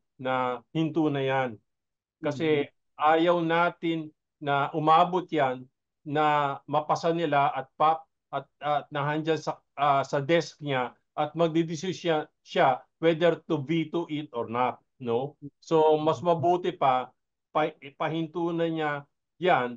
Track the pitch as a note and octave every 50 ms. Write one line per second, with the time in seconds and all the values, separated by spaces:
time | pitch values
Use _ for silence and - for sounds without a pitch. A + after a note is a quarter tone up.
0 | _ _ _ - B2+ B2+ C3 B2+ B2+ B2+ B2 A#2+ - _ - D#3+ D#3+ D3+ - E3
1 | D3+ D3+ C#3 C#3 C3+ C3+ C3+ C3+ C3 B2 G#2 - _ _ _ _ _ _ _ _
2 | _ _ _ _ D#3+ D3+ C#3+ C3 D#3+ D#3 D3+ C#3+ - - _ _ _ _ _ -
3 | D3 D#3 D#3+ E3 E3 F3 F3 F3 E3 E3 E3 E3+ F3 F3 E3 - F3 E3 E3 E3
4 | D#3 D3+ - _ _ _ _ _ D#3 C#3+ C#3+ C#3 C#3+ - - D#3+ D3+ D#3 D#3+ E3
5 | F3+ F3 F3+ F3+ E3 - E3 D3+ C3+ B2+ B2+ B2+ B2+ - _ _ _ _ _ _
6 | _ D3+ C#3+ D3+ D3+ D3+ D3 D3 C#3+ C#3 C#3 - - - C#3+ D3+ D3+ - D#3 D3+
7 | - E3+ E3 E3+ E3+ D3+ D3 C#3+ C#3 C#3+ C3+ C3+ B2+ - _ - D3+ D#3 D#3+ -
8 | - _ _ _ _ _ D3 C#3 C#3 _ _ _ C#3 D3 D3 C#3+ - - D3+ C#3+
9 | C#3+ D3 D3+ D#3 D3+ D#3+ D#3+ D3+ - D#3+ - - _ _ _ C3+ C#3+ D3 C#3 C#3
10 | C3+ - D#3 C#3+ C#3 C3+ E3+ E3 D3 - - _ C#3+ C#3+ C#3 B2+ B2 A#2+ - _
11 | _ _ _ C#3+ D3+ D3+ - D#3+ E3+ E3 D#3 E3 E3 D#3+ E3+ C#3+ F3 F#3+ E3 -
12 | - E3+ D#3 D3+ - - _ _ _ - - F#3 E3 - - - - _ _ _
13 | E3 E3 E3+ D#3 F3 E3+ E3 D#3+ - - E3 D3 C3 C#3+ E3 E3 D#3+ D3+ D#3+ E3+
14 | E3+ D3+ D3+ D3 D3 - - A#2 A2+ G#2+ A2+ A#2+ - E3 - - _ _ _ -
15 | C3 A#2+ A#2 A#2+ C3+ D3 - _ D3 C#3+ - _ _ - E3 D#3+ D#3 D#3 D#3 D3+
16 | D3+ D#3+ D#3 A#2 F3 F3 E3+ E3 E3 F3 F3+ F3 F#3 F3+ - - D3 C3 B2+ B2+
17 | B2 - _ _ _ _ _ _ _ _ - D#3 D#3 E3 - _ C3+ C#3 - -
18 | E3 D#3 D#3+ E3 E3 D#3 D#3+ F3+ E3+ E3+ E3+ E3 E3 E3 E3 D#3+ D#3 D3+ D3 C#3+
19 | C#3+ _ _ _ _ _ _ - E3 F3+ D#3+ C3 B2 B2 A#2+